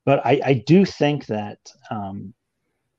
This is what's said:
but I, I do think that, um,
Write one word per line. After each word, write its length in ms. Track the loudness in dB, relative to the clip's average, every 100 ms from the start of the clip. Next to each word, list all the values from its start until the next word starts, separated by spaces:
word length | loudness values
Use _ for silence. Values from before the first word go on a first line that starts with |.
but 220 | 0 0 0
I, 160 | -2
I 80 | 0 0 4
do 180 | 4
think 400 | 4 0 -2 -2 -6
that, 280 | -8 -8 -14 -20 _ -12
um, 440 | -10 -8 -12 -14 -18 _ _ _ _ _